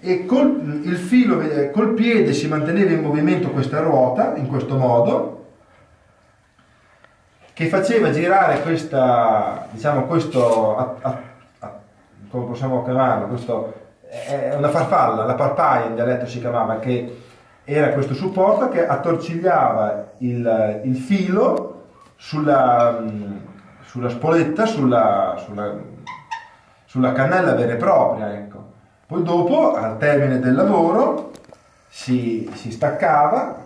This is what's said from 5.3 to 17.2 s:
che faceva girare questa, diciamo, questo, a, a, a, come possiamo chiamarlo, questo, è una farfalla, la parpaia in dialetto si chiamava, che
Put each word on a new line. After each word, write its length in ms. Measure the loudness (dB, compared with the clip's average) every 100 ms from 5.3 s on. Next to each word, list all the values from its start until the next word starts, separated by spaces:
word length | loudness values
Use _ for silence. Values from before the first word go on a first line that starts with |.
| -10 -20 _ _ _ _ _ _ _ _ _ _ _ _ _ _ _ _ _ _ _ -20
che 140 | -6 -2
faceva 460 | 0 2 2 2
girare 480 | 0 2 4 4 2
questa, 1040 | -2 -4 -2 0 2 4 2 2 -2 -6 -12
diciamo, 320 | -6 -2 -2
questo, 720 | 0 -2 0 2 2 4 2 0
a, 180 | -4 -4
a, 180 | -6 -6 -12 -20 _ _
a, 140 | -18 -18 -20 _ _ -20 -10
come 160 | -8 -8
possiamo 380 | -6 -2 -2
chiamarlo, 420 | -2 0 2 0 -2
questo, 460 | -6 -4 -6 -6 -12 -20 _ -18
è 460 | -14 -6 -4 -2 -2
una 120 | 0
farfalla, 560 | 0 0 2 2 0
la 100 | -2
parpaia 520 | 0 -2 0 2 2 -2
in 100 | -2
dialetto 300 | -2 -2 -4
si 120 | -8
chiamava, 400 | -4 -2 -2 -2
che 440 | -2 -4 -4 -14